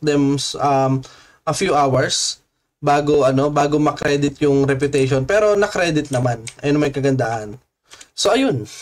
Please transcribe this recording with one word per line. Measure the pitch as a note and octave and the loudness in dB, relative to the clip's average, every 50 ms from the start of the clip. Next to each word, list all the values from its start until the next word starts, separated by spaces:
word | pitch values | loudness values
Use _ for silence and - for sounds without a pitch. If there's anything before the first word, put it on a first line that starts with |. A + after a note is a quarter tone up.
| D3+ | -2
them, | D3 D3 C#3+ C#3 C#3 C#3+ C#3 - - - - | 0 2 2 2 2 0 -2 -4 -6 -6 -2
um, | - C#3+ C#3 C3+ C3+ C3 C3+ C3 C3 - - - - - _ _ - - | 0 0 2 2 2 2 0 -2 -4 -8 -20 -20 -20 -20 _ _ -6 -6
a | D3+ | -4
few | - G3 F#3 | -2 0 0
hours | D3 D3 C#3+ C3+ C3 B2+ D3 F3 - - - - - - _ _ _ _ _ _ _ - | 2 2 2 2 2 0 0 0 -2 -4 -4 -4 -6 -10 _ _ _ _ _ _ _ -6
bago, | D3 C#3+ C#3+ D3 D3 D3 D3+ D3 C3 C3 | 0 0 0 2 2 2 2 4 4 2
ano, | C3+ C3 C#3 D3 | 2 2 0 0
bago | D3 D3 D3 C#3+ D3 | 0 0 0 2 2
makredit | D3+ D3+ D3 - - - D3+ C#3+ C#3+ C#3+ C#3+ C#3 - | 2 0 0 -2 -2 -2 -2 0 0 0 -2 -2 0
yung | D3+ C#3+ C#3 C#3 C#3 | 0 2 2 2 2
reputation. | C3+ C#3 C3 D3 C#3 C#3+ C#3+ C3+ C3 C#3 C3 C3 - | 2 0 0 -2 0 0 0 0 2 0 0 0 2
Pero | G3 G#3+ G#3+ G#3 G#3 G3+ | 2 2 4 4 2 2
na-credit | G#3 G#3 - F#3 F3 E3+ D#3 D3+ C#3+ - C3+ | 0 0 0 -2 -2 0 0 -2 -2 -2 -2
naman. | A#2+ B2+ B2 A#2 A#2 A2+ - - - - | -2 -2 -2 -4 -4 -8 -16 -14 -6 -2
Ayun | C#3+ D3 D3+ | 0 0 2
may | D3+ C#3+ C3 | 0 0 -2
kagandahan. | C#3+ C3+ C#3 C3+ C3 A#2+ A2+ A2+ A2+ G#2+ G#2 G#2 - _ _ _ _ _ _ - - - _ - | -2 0 0 0 0 -2 -2 -4 -6 -8 -10 -14 -16 _ _ _ _ _ _ -20 -20 -20 _ -8
So, | - - G3 | -4 0 0
ayun. | G#3+ B3+ C4+ B3+ E3+ A#2+ G#2 - - - | 2 2 2 0 -2 -2 -6 -10 -14 -18